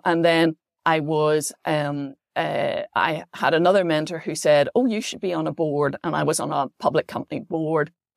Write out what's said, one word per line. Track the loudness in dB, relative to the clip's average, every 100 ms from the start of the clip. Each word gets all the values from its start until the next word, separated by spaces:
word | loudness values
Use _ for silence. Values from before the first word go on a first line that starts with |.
| -2
And | 2
then | 4 4 2 0 _ _ 0
I | 0
was, | 0 0 2 2 -2 -6 -4
um, | -2 -2 -4 -8 -12 _ -6
uh, | -2 -2 -2 -4 -4 0
I | 0 -2 -8
had | -4 0
another | 4 4 4
mentor | 2 0 -2 -6
who | -8 -2
said, | 4 4 4 2
"Oh, | 2
you | 0
should | -4 -6
be | -4
on | -2 -2
a |
board." | -2 -2 0 -2 -2
And | -4 -2
I |
was | 0 -2
on | -2
a | -2 -4 -2
public | 0 0 -2
company | -6 -8 -8
board. | -6 -4 0 0 -2 _ _